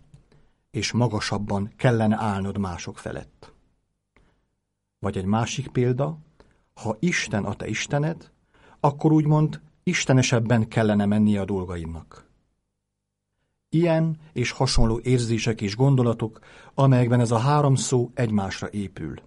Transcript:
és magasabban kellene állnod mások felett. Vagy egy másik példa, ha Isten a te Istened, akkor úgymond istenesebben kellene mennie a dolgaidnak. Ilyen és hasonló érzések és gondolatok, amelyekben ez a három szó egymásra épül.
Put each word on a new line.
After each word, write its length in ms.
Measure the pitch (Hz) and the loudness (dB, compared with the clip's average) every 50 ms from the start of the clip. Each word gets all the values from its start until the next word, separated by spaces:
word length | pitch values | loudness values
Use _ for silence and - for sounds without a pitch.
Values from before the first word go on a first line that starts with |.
| _ _ _ - _ _ _ _ _ _ _ _ _ _ | _ _ _ -20 _ _ _ _ _ _ _ _ _ _
és 200 | - 107 95 - | -8 -6 -4 -2
magasabban 840 | - 110 123 113 104 104 - - 104 101 101 - 101 98 101 107 - | 0 0 0 2 0 -2 -4 -4 -4 -4 -4 -4 -4 -4 -4 -6 -6
kellene 400 | - - 131 120 110 110 107 107 - | -2 0 2 2 2 2 2 0 0
állnod 380 | 113 107 98 98 98 98 95 | 0 -2 -2 -4 -4 -6 -4
mások 400 | 101 98 92 85 - - 98 - | -6 -6 -6 -6 -10 -12 -14 -14
felett. 560 | - - - - - - - _ _ - - _ _ _ _ _ _ _ _ _ _ _ _ _ _ _ _ _ _ _ _ _ _ _ _ _ _ _ _ _ - | -12 -12 -12 -12 -12 -14 -16 _ _ -20 -20 _ _ _ _ _ _ _ _ _ _ _ _ _ _ _ _ _ _ _ _ _ _ _ _ _ _ _ _ _ -8
Vagy 180 | - 98 95 | -6 -6 -4
egy 80 | 98 92 | -4 -2
másik 420 | 98 107 113 117 110 - 143 127 | 0 0 0 0 -2 -4 -6 -8
példa, 500 | - - 131 123 123 127 123 143 151 165 - - _ _ _ - _ _ _ _ _ _ | -4 -2 0 0 0 0 0 -2 -4 -6 -10 -14 _ _ _ -20 _ _ _ _ _ _
ha 240 | - - - - - | -10 -8 -8 -6 -2
Isten 460 | - 180 - - - - - 104 95 | -2 -2 -2 -2 -4 -4 -4 -4 -4
a 80 | 101 104 | -4 -6
te 140 | - - | -8 -6
Istened, 640 | - 110 - - - 147 143 147 160 165 160 - _ _ _ _ _ _ _ _ - - _ | -6 -6 -6 -6 -4 -2 -2 -2 -2 -6 -8 -12 _ _ _ _ _ _ _ _ -20 -10 _
akkor 320 | - 143 139 - - 156 | -2 -2 -2 0 2 2
úgymond 500 | 156 156 147 147 151 151 156 151 - - - - _ _ - | 4 4 4 4 4 2 2 0 -2 -6 -16 -20 _ _ -6
istenesebben 840 | 185 170 - - - 131 131 123 - 127 113 113 107 120 113 110 | -4 -2 -2 2 4 4 4 4 4 2 0 2 2 2 2 2
kellene 380 | - - 117 110 104 104 104 101 | 0 0 0 2 2 2 2 2
mennie 360 | 101 104 107 107 107 104 101 | 2 2 2 4 2 2 0
a 40 | 95 | -2
dolgaidnak. 840 | 95 101 95 90 90 90 87 80 80 80 78 76 _ - - - _ _ _ _ _ _ _ _ _ _ _ _ _ _ _ _ _ _ _ _ _ _ _ _ _ _ _ _ _ | -2 -4 -4 -4 -6 -8 -8 -8 -10 -12 -12 -14 _ -20 -20 -20 _ _ _ _ _ _ _ _ _ _ _ _ _ _ _ _ _ _ _ _ _ _ _ _ _ _ _ _ _
Ilyen 500 | - 160 170 165 160 160 160 165 156 - - - - | 0 0 2 2 2 2 0 -2 -4 -6 -10 -10 -6
és 180 | 127 120 - | -4 -4 -4
hasonló 480 | - - 131 131 - - 113 113 113 120 - | -2 -2 -2 2 4 4 4 4 4 0 0
érzések 580 | 123 127 120 117 113 117 110 - 120 107 110 | 2 2 2 2 0 -2 -2 0 -2 -2 -2
és 140 | 113 98 104 | -2 -4 0
gondolatok, 640 | 117 135 143 139 127 120 120 110 - 117 110 - - - - - - - - - | 2 4 4 4 4 4 2 0 0 -4 -6 -8 -10 -20 -20 -20 -20 -20 -8 -2
amelyekben 460 | - 135 135 131 123 123 117 123 123 | 2 4 4 6 4 4 4 4 2
ez 120 | 120 110 | 2 2
a 60 | 120 | 2
három 380 | 110 123 143 147 147 143 139 135 | 0 2 2 2 2 4 4 2
szó 360 | 127 - - 135 123 120 - - | 2 0 0 0 0 0 -2 -4
egymásra 560 | - 123 110 110 104 98 95 - - - - | -4 -2 0 0 0 -2 -2 -6 -8 -10 -8
épül. 440 | - 104 98 92 - - 80 71 - - - | -8 -8 -8 -8 -10 -10 -12 -10 -12 -12 -18